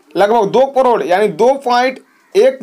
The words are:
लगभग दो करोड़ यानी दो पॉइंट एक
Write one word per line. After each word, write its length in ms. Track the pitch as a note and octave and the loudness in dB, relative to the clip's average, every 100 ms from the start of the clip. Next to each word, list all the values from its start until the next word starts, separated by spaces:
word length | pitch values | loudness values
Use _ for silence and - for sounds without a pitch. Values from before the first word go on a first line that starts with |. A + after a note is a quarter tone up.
| _ | _
लगभग 320 | E3+ G3+ A#3 G3+ | -2 0 0 0
दो 140 | E3 C4 | 0 0
करोड़ 340 | C4 B3+ A3 | 0 0 0
यानी 240 | C#3+ F3+ G#3+ | -2 -2 -2
दो 180 | D#3 A#3 C4+ | 0 0 0
पॉइंट 340 | B3+ A#3+ B3+ - - _ _ | -2 -2 -2 -6 -16 _ _
एक 240 | F#3+ B3 C4 | 0 0 0